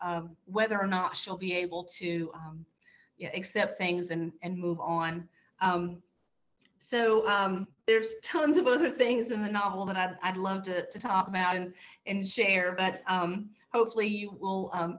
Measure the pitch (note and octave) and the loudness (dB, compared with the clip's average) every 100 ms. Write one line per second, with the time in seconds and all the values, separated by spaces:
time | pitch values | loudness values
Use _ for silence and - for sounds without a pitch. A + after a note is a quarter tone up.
0 | F3+ E3+ E3 D#3+ - G3+ A3 G#3 F#3+ F#3 | -4 -4 -6 -14 -4 0 2 2 0 0
1 | F#3 - - F#3 F#3+ F3+ F3 E3+ F3 - | 0 -4 -8 -6 -2 -2 -2 -4 -8 -8
2 | F3+ E3+ D#3+ D#3+ D#3+ D#3+ E3 _ _ _ | -4 -2 -4 -8 -14 -14 -18 _ _ _
3 | _ - F3 F#3+ F#3+ G#3+ G3+ - F3+ F3 | _ -14 -8 -8 -4 0 0 0 0 0
4 | F3 E3 E3 - F3 F3+ F3 E3 E3 E3 | 0 -2 -4 -6 -8 -4 -2 -2 -2 0
5 | E3 E3+ E3+ _ _ - F#3 F3 F3 F3 | 0 -4 -10 _ _ -2 0 0 -2 -8
6 | _ _ _ _ _ _ - - - A#3+ | _ _ _ _ _ _ -20 -16 -2 2
7 | A3+ A3 - G3+ G3 F#3+ G3 _ - A3+ | 4 4 4 4 2 0 -6 _ 4 4
8 | A3 - - E4 D4+ F4 B3 B3 D4 - | 2 -6 -2 2 4 6 6 4 4 4
9 | B3 B3 A#3 G#3+ G#3 G#3 G3+ F#3+ F#3+ F#3 | 4 4 0 -2 0 0 0 -2 -2 0
10 | F3+ F3 F#3 F#3 F#3+ F#3+ F#3+ F3+ - - | -2 -2 -4 -2 -2 -2 -2 -2 -4 -6
11 | A#3+ F#3+ - F#3 F3+ F#3 F3+ - - - | 0 2 2 0 0 0 -4 -10 -20 -14
12 | G3 G3 F#3+ B3 G3 F#3+ F3+ F#3 F#3 F3+ | -6 -4 -2 2 4 4 2 2 0 0
13 | F#3 F#3 F3 G3 G#3+ - _ A#3 A3+ A3+ | -2 0 0 -2 -6 -16 _ 2 2 2
14 | G#3+ G#3 G3+ F#3+ F#3+ F#3+ - F3+ E3+ | 0 -2 -6 -6 -4 -2 -2 -2 -4